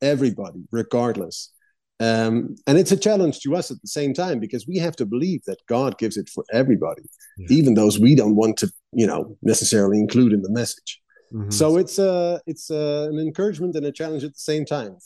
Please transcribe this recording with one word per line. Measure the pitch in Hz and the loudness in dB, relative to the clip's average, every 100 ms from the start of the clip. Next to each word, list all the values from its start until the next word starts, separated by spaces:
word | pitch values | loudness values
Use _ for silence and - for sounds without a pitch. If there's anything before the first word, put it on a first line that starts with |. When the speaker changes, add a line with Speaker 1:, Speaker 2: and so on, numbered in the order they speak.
Speaker 1:
everybody, | 139 139 131 98 95 90 - | -2 2 0 -2 -10 -14 -8
regardless. | 117 107 120 120 104 82 - - _ _ _ _ - | -6 -2 0 0 -4 -8 -12 -16 _ _ _ _ -4
Um, | 113 113 113 117 - - - | 0 2 2 0 -4 -6 2
and | 160 | 4
it's | - | 4
a | 196 | 2
challenge | 208 208 170 - | 2 2 0 -2
to | 139 | -4
us | 160 - | -4 -4
at | 120 | -12
the | 101 | -10
same | 151 143 | -4 -4
time, | 131 180 123 | -4 -4 -4
because | 104 123 123 | -6 -8 -6
we | 180 | -4
have | 170 - | -4 -4
to | 107 | -4
believe | 120 180 151 - | -2 -2 -4 -6
that | 95 - | -12 -4
God | 120 135 - | -2 -2 -2
gives | 110 104 | -4 -4
it | 87 | -8
for | - - | -12 -2
everybody, | 110 135 95 78 - - _ _ - | 0 2 2 0 -8 -16 _ _ -18
Speaker 2:
Yeah. | 87 | 2
Speaker 1:
even | 147 139 | 4 6
those | 110 104 104 | 6 4 6
we | 117 143 | 6 6
don't | 107 | 6
want | 107 110 107 | 4 2 0
to, | 98 - _ | -4 -6 _
you | 120 101 | 0 0
know, | 78 78 - | 0 -8 -4
necessarily | 110 107 101 110 98 104 | 0 0 2 2 2 2
include | 107 127 123 | 2 4 4
in | 104 | 4
the | 95 | 0
message. | 117 113 - - - _ _ _ | -4 -4 -8 -16 -18 _ _ _
Speaker 2:
Mm-hmm. | 110 101 | -10 -6
Speaker 1:
So | 101 156 170 | 0 2 2
it's | 185 - | 0 0
a, | 190 180 175 175 - | 0 0 -2 -4 -8
it's | 156 - | -12 -8
a, | 151 151 147 151 | -4 -2 -2 -4
an | 151 | -4
encouragement | 160 156 208 156 180 160 | -6 -4 -4 -2 -6 -4
and | 143 | -6
a | |
challenge | 143 160 156 | -6 -8 -6
at | 139 | -10
the | - | -10
same | - 151 | -4 -4
time | 143 147 107 92 | -4 -6 -8 -12